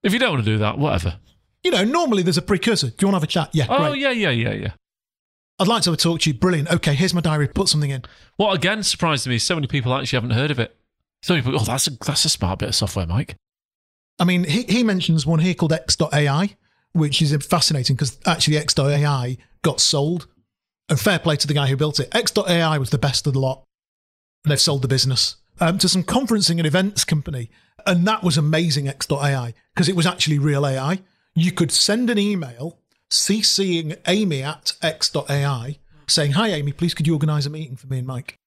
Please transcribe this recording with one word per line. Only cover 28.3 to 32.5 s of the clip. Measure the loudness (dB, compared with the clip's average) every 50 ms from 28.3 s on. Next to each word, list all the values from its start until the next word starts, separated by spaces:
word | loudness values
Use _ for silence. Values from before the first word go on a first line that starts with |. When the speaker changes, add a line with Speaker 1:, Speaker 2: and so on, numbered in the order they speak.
| 2 2
Speaker 2:
amazing, | 2 2 2 2 0 0 0 -2 -2 -4
X | -6 -8 -4
dot | -4 -2 0
A | 0 0 0
I, | -2 -4 -8 -10 _ _ _ _
'cause | 0 0
it | 2 2
was | 2 0
actually | 0 0 -2 -2 0 0 2
real | 2 2 2 2 0
A | 0 -2 -2
I. | -2 -2 -4 -4 -6 _ _ _ _ _ _
You | 0 0 0
could | 2 0 -2 0
send | 2 0 2 2 2 0 2 0
an | 2 2
email | 0 0 -2 -2 -6 -8